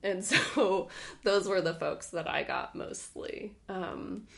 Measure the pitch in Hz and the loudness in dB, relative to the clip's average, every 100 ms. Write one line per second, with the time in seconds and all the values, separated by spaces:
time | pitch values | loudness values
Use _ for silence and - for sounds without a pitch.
0 | 196 185 208 247 - - 196 190 - - | -2 0 4 4 4 4 4 4 0 -8
1 | - - 202 202 190 190 165 165 151 - | -14 -2 4 4 4 2 2 0 -2 -4
2 | - 165 - 147 - 135 - - - - | -6 -4 -2 0 0 -2 -4 -6 -8 -8
3 | - - - - 208 - - 190 175 69 | -10 -8 -8 -8 -10 -12 -8 -6 -4 -6
4 | - 214 - | -6 -8 -10